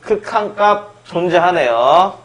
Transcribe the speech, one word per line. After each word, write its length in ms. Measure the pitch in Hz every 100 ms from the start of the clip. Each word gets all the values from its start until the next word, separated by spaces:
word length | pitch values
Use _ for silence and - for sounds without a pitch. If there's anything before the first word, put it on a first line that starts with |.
극한값 1040 | - 208 - 226 208 208 208 208 - - -
존재하네요. 1120 | 175 180 175 175 175 127 117 127 160 190 -